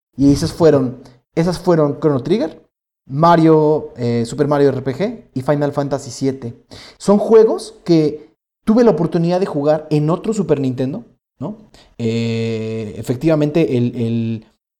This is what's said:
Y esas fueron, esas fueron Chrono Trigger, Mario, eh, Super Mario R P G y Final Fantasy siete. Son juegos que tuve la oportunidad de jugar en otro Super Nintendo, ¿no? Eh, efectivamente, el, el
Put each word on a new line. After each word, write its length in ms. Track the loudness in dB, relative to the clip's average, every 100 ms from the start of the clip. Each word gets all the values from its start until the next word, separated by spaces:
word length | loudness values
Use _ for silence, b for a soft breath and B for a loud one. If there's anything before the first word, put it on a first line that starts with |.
| _ 0
Y 160 | 2
esas 200 | 2 0
fueron, 460 | 2 4 4 0 -6 B B _
esas 240 | -2 -2 -2
fueron 400 | 0 2 2 0
Chrono 220 | 0 0
Trigger, 460 | 0 -2 -2 -8 _ _ _ _ _
Mario, 840 | 0 2 4 6 4 4 0 -4 -6
eh, 280 | -4 -2 -4
Super 220 | -2 -2
Mario 220 | 2 2
R 120 | 2
P 120 | -6
G 300 | -4 -6 -6 -10
y 100 | -8
Final 300 | -2 -2 0
Fantasy 380 | -2 -4 -6 -8
siete. 440 | -6 -4 -4 -10 -16 _ B B B
Son 200 | 0 0
juegos 580 | 6 6 6 2 -8 -16
que 500 | 0 2 2 -2 -16 _ _ _
tuve 200 | 0 4
la 60 | 4
oportunidad 480 | 2 0 0 0 0
de 80 | -2
jugar 400 | -2 0 0 0
en 200 | -2 0
otro 220 | -2 -4
Super 260 | -4 -2 -2
Nintendo, 440 | -2 -4 -6 -6 -14 _ _ _
¿no? 320 | -12 -12 -20 b b _
Eh, 960 | -4 -2 -2 -4 -4 -4 -6 -8 -8 -10
efectivamente, 800 | -6 -2 0 0 0 0 0 0
el, 180 | -2
el 520 | -2 -4 -2 -4 -6 -10 _ _ _